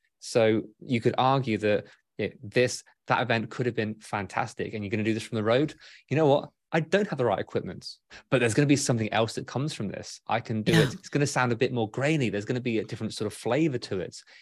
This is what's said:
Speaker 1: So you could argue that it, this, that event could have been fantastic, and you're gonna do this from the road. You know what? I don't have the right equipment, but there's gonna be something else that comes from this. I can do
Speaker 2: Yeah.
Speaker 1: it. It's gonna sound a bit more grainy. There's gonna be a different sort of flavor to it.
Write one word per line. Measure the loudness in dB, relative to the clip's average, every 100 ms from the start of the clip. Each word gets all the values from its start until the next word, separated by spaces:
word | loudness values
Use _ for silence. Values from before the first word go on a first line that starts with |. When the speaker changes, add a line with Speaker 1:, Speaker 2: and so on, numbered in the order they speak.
| _ _
Speaker 1:
So | -2 2 4 4 0 -12 -2
you | 0
could | 2 2
argue | 2 2 0 0
that | 2 0 -2 -18 _ -6
it, | -6 -6 -4
this, | 2 2 0 -14 _ -2
that | 0
event | 2 0 -2
could | -4 -4
have | -2
been | -4 -6
fantastic, | -8 -6 -4 -4 -4 -4 -8
and | -6
you're | -4
gonna | -2
do | 0
this | -2
from | -2 -2
the |
road. | 2 2 2 -4 -20 -20 -4
You | 2
know | 4
what? | 4 0 _ _
I | -2
don't | 2 2 0
have | 0
the | 0
right | 0
equipment, | -2 -4 -4 -12 -14 -20 _ -18 0
but | 2
there's | 2
gonna | 4 4
be | 4
something | 4 0 0
else | 0 0 -2
that | -8
comes | -4 -4
from | -4 -6
this. | -6 -10 -14 -4
I | -4
can | -2 -4
do | 2
Speaker 2:
Yeah. | 4
Speaker 1:
it. | 4 0
It's | -6
gonna | -2 0
sound | 2 0
a | 2
bit | 0
more | 0 -2
grainy. | 0 0 2 0
There's | -2 -2
gonna | -4
be | -2 -2
a |
different | -4 -6 -6
sort | -4 -6
of |
flavor | -4 -2 2 2 0
to | -6 -6
it. | -6 -10 -20 -6